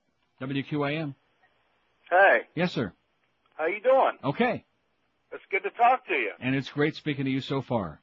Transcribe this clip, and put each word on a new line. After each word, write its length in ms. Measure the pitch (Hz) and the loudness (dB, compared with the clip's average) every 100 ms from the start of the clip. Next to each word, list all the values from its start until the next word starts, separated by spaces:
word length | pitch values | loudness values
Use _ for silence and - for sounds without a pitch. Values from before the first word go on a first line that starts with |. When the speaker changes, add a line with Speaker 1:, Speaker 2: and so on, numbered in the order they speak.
| _ _ _ _ | _ _ _ _
Speaker 1:
W 240 | 131 139 | -6 -4
Q 220 | 131 147 | -4 -2
A 80 | 143 | -2
M. 220 | 156 147 131 _ _ _ _ _ _ _ _ - | -4 -6 -10 _ _ _ _ _ _ _ _ 0
Speaker 2:
Hey. 320 | 180 190 117 - | 4 6 4 0
Speaker 1:
Yes, 180 | 151 180 | -4 -2
sir. 200 | 156 107 - _ _ _ _ _ - | -2 -6 -8 _ _ _ _ _ -6
Speaker 2:
How 100 | 160 | -4
you 140 | 208 | 0
doing? 380 | 233 262 202 - | 4 4 4 0
Speaker 1:
Okay. 420 | 135 139 240 147 - _ _ _ _ _ _ | -6 0 -2 -2 -10 _ _ _ _ _ _
Speaker 2:
It's 120 | - - | -18 -6
good 120 | - | -6
to 60 | - | -4
talk 360 | - 240 262 - | 2 4 4 0
to 80 | |
you. 180 | 151 104 87 | -4 -4 -4
Speaker 1:
And 140 | 123 | -2
it's 160 | 135 131 | -2 -4
great 240 | 147 156 - | -2 -2 -2
speaking 280 | 156 139 | -6 -4
to 60 | 135 | -2
you 100 | 135 | -4
so 220 | - 139 | -2 -6
far. 380 | - 120 85 71 | -2 -4 -4 -10